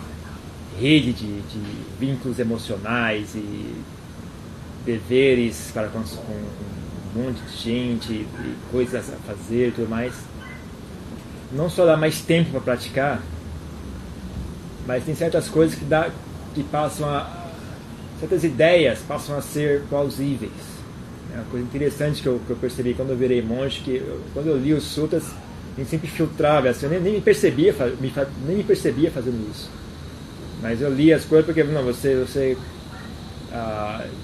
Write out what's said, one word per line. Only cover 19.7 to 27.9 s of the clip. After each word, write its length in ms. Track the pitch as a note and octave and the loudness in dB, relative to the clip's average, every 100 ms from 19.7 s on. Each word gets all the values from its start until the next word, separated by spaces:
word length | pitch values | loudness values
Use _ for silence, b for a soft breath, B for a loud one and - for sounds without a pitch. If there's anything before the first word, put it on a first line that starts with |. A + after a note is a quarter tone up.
| C#3+ C#3+ | 2 2
plausíveis. 640 | C#3+ C#3+ B2+ C#3 B2+ G#2 - - - - - - - - | 0 0 0 -2 -2 -4 -8 -12 -14 -14 -12 -14 -14 -10
É 20 | A#2+ | -10
uma 100 | A2+ | -6
coisa 200 | B2 B2 | -6 -4
interessante 560 | C#3 C#3+ C#3 D3+ D3 | 0 0 2 0 2
que 60 | C#3 | 2
eu, 140 | A#2+ G#2+ | 0 0
que 60 | |
eu 60 | A#2 | -2
percebi 360 | B2+ C3 B2 | -2 0 0
quando 180 | A#2+ C3+ | 0 0
eu 60 | B2+ | 2
virei 240 | B2+ B2 | 4 4
monge, 400 | A2 A#2+ C3+ - | 2 0 -2 -2
que 160 | - B2+ | -2 -2
eu, 240 | - - - | -2 -6 -6
quando 140 | C#3 D#3 | -4 2
eu 100 | C#3+ | 2
li 160 | C3+ | 4
os 100 | D3+ | 2
sutras, 400 | - - D#3 E3 - - - - - - | 0 -2 0 0 -2 -10 -14 -14 -12 -8
a 40 | |
gente 100 | C3+ | -4
sempre 180 | D#3+ D3+ | -4 -4
filtrava, 600 | - D#3 - D3 D3+ B2+ | -2 -2 2 4 6 4
assim, 160 | A#2+ C#3 | 2 0
eu 40 | |
nem, 80 | F3+ | 2
nem 140 | F3 | 2
me 80 | G#3+ | 4
percebia 520 | - G3 F3+ B2+ F3+ | 6 6 6 6 4
fa-, 180 | G3 B2 | 6 0